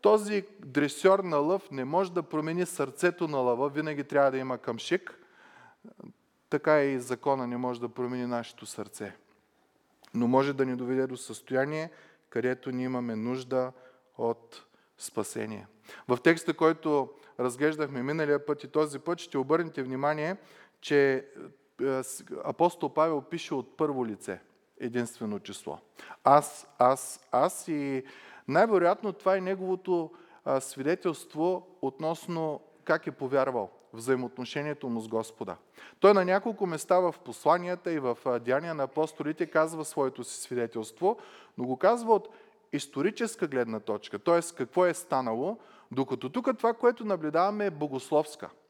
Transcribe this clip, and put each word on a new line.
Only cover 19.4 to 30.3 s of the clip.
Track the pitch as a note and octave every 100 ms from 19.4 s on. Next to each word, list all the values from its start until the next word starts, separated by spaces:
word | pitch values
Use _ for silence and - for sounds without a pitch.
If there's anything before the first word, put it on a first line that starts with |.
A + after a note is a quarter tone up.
| C3 D#3+ E3 D3
внимание, | C3 C3 D3 D#3 D#3 G3 - - - _
че, | - C#3+ C#3 C3 - - D#2 - _ _
е, | C3+ C3
с-, | B2 - - -
апостол | - B2 E3+ - D3+
Павел | D#3 D#3+ D3+
пише | C3 E3+ -
от | C#3 A#2+ -
първо | D#3 C3+ A#2+
лице, | G2+ - - _ _ _ _
единствено | B2 A#2+ A#2 - A2 G#2
число. | - G2 - D2+ _ - - -
Аз, | - C#3+ D3 - - _
аз, | B2 C3+ - - _
аз, | B2 D#3+ - -
и | D3 C#3 C3+ C3 - - - -
най-вероятно | D3 A3+ G3+ E3+ G#3 G#3+
това | F3 F#3+ F#3+
е |
неговото, | F#3 F#3+ F#3 F#3 F#3 F3 D#3+ - -